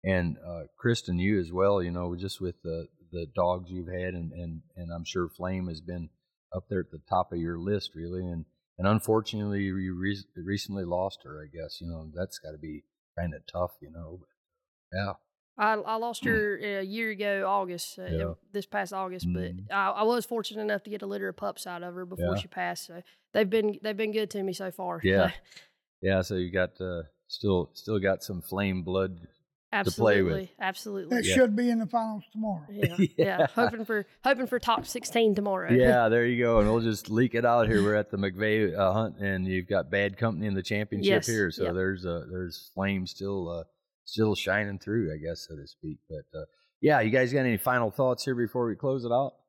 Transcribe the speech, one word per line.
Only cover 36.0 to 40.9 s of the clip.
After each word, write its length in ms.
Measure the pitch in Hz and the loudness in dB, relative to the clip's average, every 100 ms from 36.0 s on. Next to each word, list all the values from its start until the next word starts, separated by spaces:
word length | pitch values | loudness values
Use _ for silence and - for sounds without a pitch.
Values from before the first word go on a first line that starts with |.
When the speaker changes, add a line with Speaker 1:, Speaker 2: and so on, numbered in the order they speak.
| 113 | 6
Speaker 1:
there 160 | 117 120 | 6 4
you 160 | 120 | 4
go. 180 | 120 113 | 6 6
And 100 | 104 | 6
we'll 80 | 113 | 4
just 280 | 113 104 - | 2 -2 0
leak 240 | 110 123 117 | 4 4 4
it 80 | 120 | 4
out 220 | 120 110 | 6 6
here. 140 | 107 | 6
We're 120 | 101 107 | 4 4
at 140 | 104 | 2
the 60 | 98 | 0
McVeigh, 560 | 98 92 107 107 104 82 | -2 0 2 4 2 4
uh, 140 | 95 | 4
hunt, 240 | 101 110 - | 4 0 -2
and 260 | 98 95 92 | -2 0 0
you've 220 | 92 90 | 0 2
got 220 | 98 73 | 0 2
Bad 280 | 98 101 98 | 0 0 0
Company 300 | 117 85 107 | -2 0 -2
in 60 | |
the 100 | 98 | -2
championship 460 | 90 104 104 | -2 -2 -2